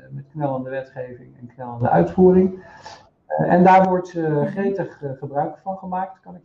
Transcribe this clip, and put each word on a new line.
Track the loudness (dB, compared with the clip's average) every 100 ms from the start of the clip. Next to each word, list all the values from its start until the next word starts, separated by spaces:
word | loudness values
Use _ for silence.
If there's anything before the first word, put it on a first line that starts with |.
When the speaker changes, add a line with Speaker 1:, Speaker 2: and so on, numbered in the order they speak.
| -18
Speaker 1:
met | -18 -16
knellende | -8 -6 -6 -6
wetgeving | -10 -10 -14 -14 -14 -20 -20
en | -20
knellende | -14 -12 -4 0
uitvoering. | 2 0 4 6 6 2 -2 -18 -20 -20 -20 _ _ -8
Eh, | -2 2
en | 4
daar | 8 6 6
wordt, | 0 -4
eh, | -6 -2
Speaker 2:
Mhm. | 0 -2
Speaker 1:
gretig, | -2 -4 -4 -8 -8
eh, | -12 -10
gebruik | -6 -4 -4 -6
van | -10 -10
gemaakt, | -8 -6 -8 -12
kan | -20
ik | -20